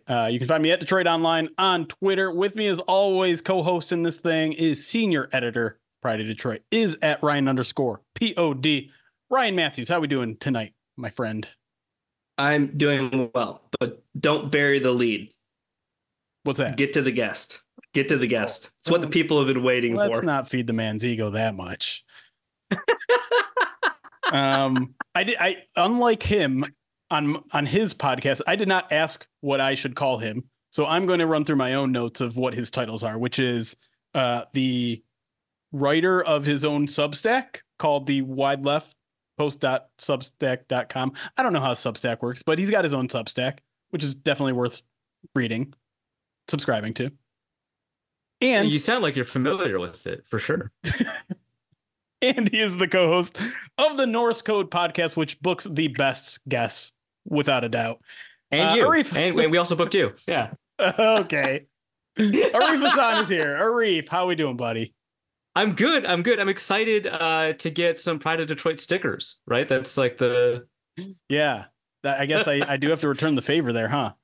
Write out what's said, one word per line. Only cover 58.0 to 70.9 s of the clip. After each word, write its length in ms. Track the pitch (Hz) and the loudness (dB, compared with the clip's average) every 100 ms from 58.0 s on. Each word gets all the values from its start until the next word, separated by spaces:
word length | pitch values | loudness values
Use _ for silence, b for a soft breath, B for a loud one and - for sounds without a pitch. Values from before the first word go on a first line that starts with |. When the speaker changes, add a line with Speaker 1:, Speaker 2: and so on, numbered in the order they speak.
| B B B B - | B B B B -4
Speaker 3:
And 200 | 143 160 | 0 2
Speaker 1:
Uh, 40 | 214 | 4
Speaker 3:
you. 100 | 262 | 4
Speaker 1:
Arif. 300 | 320 - 151 | 4 2 0
Speaker 3:
And, 240 | 175 170 | 0 2
and 120 | 160 | 2
we 60 | 170 | 2
also 180 | 170 165 | 2 0
booked 180 | 170 | 2
you. 200 | 196 120 - - | 2 0 -2 -4
Yeah. 280 | 151 110 - _ | -2 -4 -8 _
Speaker 1:
<laughs> 140 | - | -2
Okay. 880 | 180 - 220 220 165 151 135 139 - _ _ | 0 4 4 4 2 0 0 -2 -8 _ _
Speaker 3:
<laughs> 260 | _ _ - | _ _ 0
Speaker 1:
Arif 640 | 214 220 494 226 311 311 | 2 4 4 4 4 4
Hassan 420 | 320 285 240 220 | 2 4 4 2
is 60 | 190 | 0
here. 280 | 180 151 143 | 0 0 0
Arif, 520 | 220 240 226 170 143 | 0 2 2 0 -2
how 180 | 175 180 | -2 0
we 80 | 165 | 0
doing, 220 | 147 123 | -2 -2
buddy? 380 | 120 113 113 _ _ _ _ _ _ 170 | -4 -4 -6 _ _ _ _ _ _ 0
Speaker 3:
I'm 180 | 214 | 0
good. 320 | 170 254 311 - | 2 2 2 0
I'm 180 | 175 | 0
good. 160 | 175 220 | 2 2
I'm 100 | 196 | 0
excited, 560 | 190 - 196 220 214 185 | -2 -2 0 2 0 0
uh, 480 | 160 160 160 160 | -2 0 0 0
to 160 | 160 170 | -2 -4
get 320 | 147 175 165 | 0 0 0
some 160 | - 156 | -2 -2
Pride 220 | 160 165 | -2 -2
of 80 | 160 | -2
Detroit 320 | 151 165 156 | -2 -2 -2
stickers, 580 | - 180 139 - - - - | -2 -2 -2 -4 -8 -8 -2
right? 220 | 120 143 | 0 2
That's 280 | 131 127 - | 0 0 0
like 220 | 123 123 | 0 2
the 500 | 123 123 123 123 - _ _ | 2 4 2 0 -8 _ _